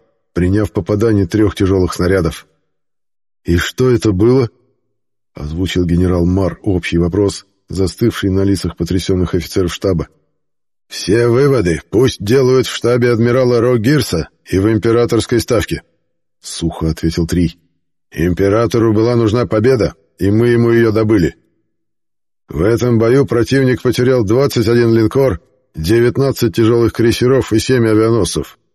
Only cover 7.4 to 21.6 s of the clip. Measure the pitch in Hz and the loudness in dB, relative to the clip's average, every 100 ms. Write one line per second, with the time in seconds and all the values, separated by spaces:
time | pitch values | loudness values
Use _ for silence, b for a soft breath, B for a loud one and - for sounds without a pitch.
7.4 | - _ _ 82 92 - 117 - 101 95 | -14 _ _ -4 -4 -2 -2 -2 -2 0
8.4 | 98 98 87 - 85 92 - 92 87 90 | 0 -2 -4 -6 -4 -4 -2 -2 -2 -4
9.4 | - 98 87 - 98 85 - _ _ _ | -4 -4 -4 -4 -4 -2 -6 _ _ _
10.4 | _ _ _ _ _ - - 113 120 120 | _ _ _ _ _ -10 -2 0 2 2
11.4 | 143 131 87 78 - 101 131 - 98 131 | 2 2 0 -4 -2 0 0 -2 -2 2
12.4 | 127 131 - - 117 123 123 113 120 127 | 2 2 0 -4 -2 0 2 2 2 2
13.4 | 123 120 123 123 110 147 - 85 - _ | 2 2 2 2 2 0 0 -4 -6 _
14.4 | - 92 104 110 113 117 117 117 - 117 | -4 0 2 0 2 2 2 0 0 -2
15.4 | - 113 - - - _ _ _ _ _ | 0 -2 -2 -8 -10 _ _ _ _ _
16.4 | - - 82 - 80 80 82 87 82 90 | -16 -8 -6 -4 -4 -2 -4 -2 -2 -2
17.4 | 82 - _ _ _ _ _ - 85 90 | -2 -6 _ _ _ _ _ -4 -2 0
18.4 | 98 107 117 120 113 107 117 120 110 117 | 0 0 0 0 0 2 0 2 0 0
19.4 | - 107 123 127 85 - _ - 95 110 | 0 0 2 2 -2 -4 _ -6 -2 2
20.4 | 120 120 117 117 113 107 107 107 80 - | 2 2 2 2 2 0 2 2 0 -4
21.4 | _ _ | _ _